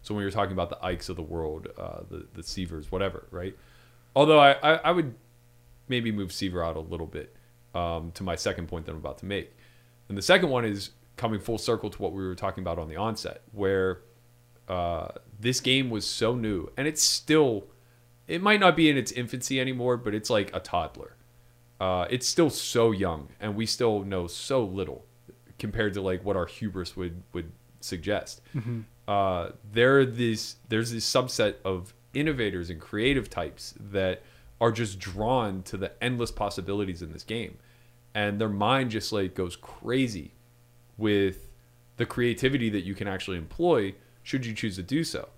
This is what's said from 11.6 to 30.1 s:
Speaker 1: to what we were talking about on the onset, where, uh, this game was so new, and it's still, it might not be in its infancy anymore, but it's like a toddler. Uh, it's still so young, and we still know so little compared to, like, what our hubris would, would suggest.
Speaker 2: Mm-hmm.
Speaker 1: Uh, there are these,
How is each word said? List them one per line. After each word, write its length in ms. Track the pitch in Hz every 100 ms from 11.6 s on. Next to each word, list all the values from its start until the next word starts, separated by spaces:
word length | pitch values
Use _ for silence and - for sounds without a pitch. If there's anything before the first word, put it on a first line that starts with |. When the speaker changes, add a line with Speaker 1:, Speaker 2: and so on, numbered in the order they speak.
| - 110 104
Speaker 1:
to 120 | -
what 100 | 98
we 140 | 98 92
were 80 |
talking 280 | 90 98 95
about 160 | 87 82
on 80 | 78
the 80 | 80
onset, 460 | 110 110 85 - -
where, 480 | 104 98 95 92 90 - _ _ _ _ - -
uh, 400 | 90 87 85 50 - - -
this 220 | 113 127
game 280 | 127 131 131
was 160 | 110
so 300 | - - 113
new, 340 | 123 110 95 - -
and 120 | 143
it's 140 | 156
still, 640 | - - - 156 139 107 - - _ _ _ - -
it 160 | 170
might 160 | 202 214
not 160 | 185 160
be 140 | 156
in 60 | 139
its 160 | 117
infancy 480 | 127 120 127 - 135
anymore, 360 | 127 127 123 120
but 180 | 120
it's 160 | 107 -
like 220 | 110 98
a 40 | 92
toddler. 540 | - 90 78 - - - - - - _ _ _
Uh, 260 | 95 92 87
it's 180 | 123 -
still 200 | - 160
so 420 | - - 120 117
young, 360 | 98 92 82 71 -
and 160 | 107 104
we 100 | 113
still 380 | - 117 107
know 240 | 98 95 87
so 340 | - - 135
little 420 | 104 95 85 64 - _ - - - -
compared 340 | 110 104 107
to, 60 | 98
like, 240 | 95 92
what 120 | 95 95
our 100 | 85
hubris 500 | - 110 92 87 -
would, 260 | 90 87 -
would 180 | 90 80 - _ -
suggest. 600 | - 90 87 101 - - -
Speaker 2:
Mm-hmm. 280 | 139 113 117 110 - -
Speaker 1:
Uh, 400 | 101 98 90 85 - 104
there 260 | 110 123 139
are 80 |
these, 500 | 131